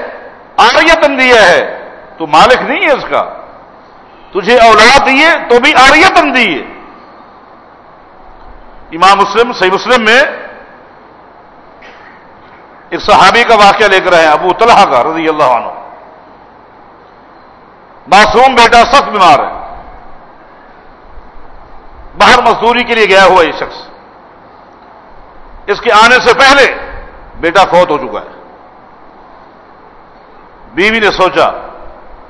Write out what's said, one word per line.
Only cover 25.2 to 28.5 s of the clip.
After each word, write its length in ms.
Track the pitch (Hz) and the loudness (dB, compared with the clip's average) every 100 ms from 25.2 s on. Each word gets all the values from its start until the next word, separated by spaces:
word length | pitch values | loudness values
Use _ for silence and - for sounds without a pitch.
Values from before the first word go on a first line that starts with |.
| - - - - - | -20 -20 -20 -16 -8
اس 140 | 202 | -6
کے 120 | 240 | 0
آنے 240 | 208 226 247 - | 2 4 2 2
سے 80 | |
پہلے 400 | 233 269 277 220 123 - - - - - - | 2 2 4 2 -2 -12 -16 -18 -20 -20 -8
بیٹا 240 | 160 180 | -2 0
فوت 260 | 180 175 175 | 2 2 0
ہو 80 | 147 | -2
چکا 220 | 127 104 | -6 -12
ہے۔ 220 | - - - | -14 -20 -20